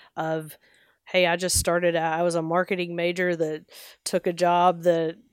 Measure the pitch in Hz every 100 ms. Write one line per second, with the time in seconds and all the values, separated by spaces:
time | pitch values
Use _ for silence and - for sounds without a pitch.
0 | - - 160 160 156 - _ _ _ _
1 | - 185 175 175 180 - 185 175 175 165
2 | 165 160 175 165 160 175 180 185 175 170
3 | 175 180 180 170 156 156 - - - -
4 | - 185 185 170 175 175 180 175 175 165
5 | 160 170 _